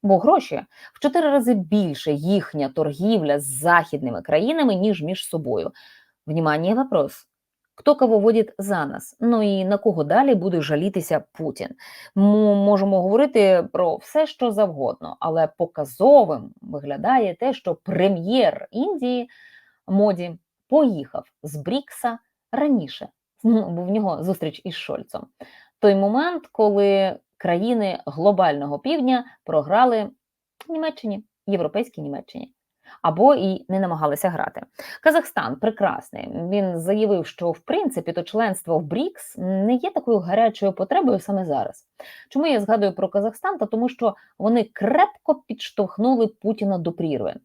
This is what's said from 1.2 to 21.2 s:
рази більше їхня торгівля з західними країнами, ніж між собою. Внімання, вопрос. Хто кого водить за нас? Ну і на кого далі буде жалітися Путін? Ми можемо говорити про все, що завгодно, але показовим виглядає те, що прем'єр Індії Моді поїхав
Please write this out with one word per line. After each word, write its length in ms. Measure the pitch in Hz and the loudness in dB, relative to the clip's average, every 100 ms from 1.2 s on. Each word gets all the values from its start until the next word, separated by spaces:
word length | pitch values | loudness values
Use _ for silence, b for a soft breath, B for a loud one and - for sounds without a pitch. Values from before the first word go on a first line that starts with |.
| 311 | 2
рази 240 | 277 240 | 2 2
більше 580 | 247 170 208 185 139 - | 0 2 0 0 -4 -4
їхня 560 | 147 160 196 - 156 135 | -4 0 0 -2 -6 -6
торгівля 720 | 131 151 143 196 226 151 143 | -2 -4 -2 0 0 2 -2
з 40 | 139 131 | -2 -4
західними 640 | 156 175 156 147 131 107 | 4 4 2 -6 -6 -8
країнами, 520 | - 156 214 320 277 | -2 0 0 0 0
ніж 280 | 190 208 185 | 2 0 -2
між 260 | 151 185 - | -4 -8 -8
собою. 420 | 170 139 110 82 b b b b b - | -8 -4 -4 -6 b b b b b -6
Внімання, 480 | 156 160 151 170 | -2 0 0 0
вопрос. 520 | 220 262 180 139 - _ _ _ _ _ | -2 0 0 -2 -4 _ _ _ _ _
Хто 220 | _ - 285 | _ 0 2
кого 220 | 240 220 | 4 4
водить 340 | 208 226 220 - | 4 2 0 -4
за 280 | 196 190 143 | -4 -2 -4
нас? 300 | - - - | -6 -14 -4
Ну 220 | 233 233 | 0 2
і 220 | 214 196 | 2 0
на 140 | 185 202 | 0 0
кого 260 | 220 165 | 0 0
далі 300 | 147 185 277 | 2 2 4
буде 260 | 220 180 175 | 2 2 -2
жалітися 600 | 143 151 185 190 123 156 - | 0 -2 -2 -4 -2 -4 -4
Путін? 360 | - 160 - - - B B B | -10 -10 -8 -12 -12 B B B
Ми 400 | - 202 208 214 | 2 4 6 4
можемо 480 | 202 202 202 196 196 | 4 4 4 4 2
говорити 680 | 180 214 285 233 196 185 165 | 2 2 2 4 6 4 2
про 240 | - 180 - | -2 -2 -2
все, 300 | - 294 311 | -4 0 0
що 260 | - 247 | 0 -2
завгодно, 640 | 208 208 151 131 - 160 - | 0 0 0 -6 -6 -12 -8
але 260 | 160 160 156 - | -4 0 -2 -2
показовим 920 | 170 - 143 - 226 285 196 143 - - | -6 -4 -10 2 6 8 6 -2 -8 -18
виглядає 720 | - 147 143 139 240 262 208 | -14 -12 -8 -6 0 2 0
те, 180 | 175 247 | -2 -4
що 220 | 254 - | -4 -6
прем'єр 960 | 165 - 185 190 185 170 247 202 - - | -8 -4 0 0 0 0 2 2 0 -8
Індії 580 | 208 320 359 247 247 240 b b b b b - | -4 -4 -2 -2 -4 -6 b b b b b -2
Моді 500 | 190 208 180 175 170 _ _ _ | 2 2 2 -6 -12 _ _ _
поїхав 560 | 285 285 180 - - | 2 4 0 -6 -10